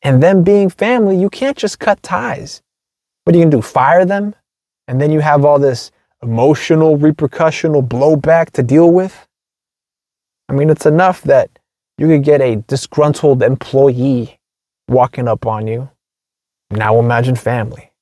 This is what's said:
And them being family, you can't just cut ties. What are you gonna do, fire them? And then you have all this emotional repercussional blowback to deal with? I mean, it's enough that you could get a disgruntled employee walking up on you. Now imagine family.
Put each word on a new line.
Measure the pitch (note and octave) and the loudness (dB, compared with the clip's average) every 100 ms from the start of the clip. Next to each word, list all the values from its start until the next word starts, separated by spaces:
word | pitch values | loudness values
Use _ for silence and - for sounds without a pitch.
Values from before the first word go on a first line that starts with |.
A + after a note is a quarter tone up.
And | C#3 C3 | 2 2
them | D#3+ G3 | 4 2
being | F3 G3+ G3 | 2 2 0
family, | - G#3 B3 G#3 F#3+ | -2 -2 0 0 0
you | G3 | -2
can't | - C4+ C#4+ | -4 -6 -4
just | G#3 - | -8 -6
cut | - G3+ | -4 -4
ties. | - F3+ A#3+ - B2+ - _ _ _ _ _ _ | -4 -8 -6 -10 -12 -20 _ _ _ _ _ _
What | - E3+ | 0 2
are | |
you | E3 | 4
gonna | D3 | 0
do, | |
fire | - - C3 E3+ F#3 | -2 -2 2 2 0
them? | G3+ G#3 G#3 _ _ _ _ - | -2 -6 -10 _ _ _ _ -8
And | B2+ | -2
then | D3 | 0
you | D#3 | 0
have | D3+ D3 C#3+ | 2 2 4
all | D3 | 2
this | C#3 B2 - _ _ _ | 2 -2 -10 _ _ _
emotional | A#2 A2+ C3 D3+ - D#3+ D#3+ D3 | -6 0 2 0 0 2 2 2
repercussional | D3+ D3+ D3 - D#3+ D#3 E3 D3+ | 0 0 -4 -2 -2 -2 -2 -2
blowback | C3 B2 C#3+ D#3 C#3+ E3 E3 | -2 -2 0 0 2 0 0
to | - | -4
deal | B2 C#3+ E3+ | 0 4 4
with? | F3 F#3+ - _ _ _ _ _ _ _ _ _ _ _ _ _ | 4 0 -10 _ _ _ _ _ _ _ _ _ _ _ _ _
I | |
mean, | C#3 D3+ | -2 0
it's | D3+ E3 | 2 2
enough | D#3 F#3 F3+ | 2 0 -2
that | - C3+ A2 _ _ _ _ - | 2 2 2 _ _ _ _ -4
you | D3+ | 0
could | D#3 | 2
get | C#3+ D3 | 2 2
a | C3 A2 | 2 -2
disgruntled | A2 C3+ - - D3+ C#3+ D#3 C3+ | -4 -8 -6 -2 -2 0 0 2
employee | - C3 - C3+ C#3 B2 C3 B2+ A2+ _ _ _ _ _ - | 0 -2 -4 0 2 2 -2 -2 -6 _ _ _ _ _ -2
walking | B2 B2 - A#2+ | 0 0 -2 -4
up | A2 A#2 | -4 -4
on | A2 A2 | -6 -6
you. | A2+ C3+ _ _ _ _ _ _ _ _ | -8 -10 _ _ _ _ _ _ _ _
Now | G#2 G#2+ A2+ | -4 0 2
imagine | A#2 A#2 A#2+ B2+ | 2 0 -2 -2
family. | - A#2+ A2 A#2 - _ | -4 -6 -6 -12 -20 _